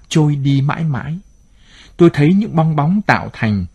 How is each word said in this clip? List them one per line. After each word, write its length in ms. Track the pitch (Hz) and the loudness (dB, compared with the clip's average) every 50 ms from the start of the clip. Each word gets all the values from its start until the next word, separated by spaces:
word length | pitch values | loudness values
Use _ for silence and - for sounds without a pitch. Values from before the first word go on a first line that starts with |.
| _ - | _ -4
trôi 280 | - 165 151 147 147 | 0 0 2 2 0
đi 240 | 143 135 143 139 135 | 0 0 0 0 0
mãi 240 | 135 143 - - 165 | 0 -2 -2 -4 -4
mãi. 340 | 156 143 120 - 139 160 185 - _ _ _ _ _ _ _ - _ - - - - - | -4 -4 -4 -6 -8 -10 -12 -12 _ _ _ _ _ _ _ -20 _ -20 -20 -20 -8 0
Tôi 140 | - 175 170 - | 4 4 4 4
thấy 220 | 147 143 151 190 | 4 2 2 2
những 220 | 196 208 - 135 | 2 0 0 0
bong 200 | 165 160 160 160 | 0 0 0 0
bóng 260 | 151 143 160 190 214 208 | 0 0 0 0 0 0
tạo 280 | - 123 101 - 110 - | 0 -2 -2 -2 -8 -8
thành 340 | - - 110 104 98 90 87 | -4 -2 0 0 -2 -2 -6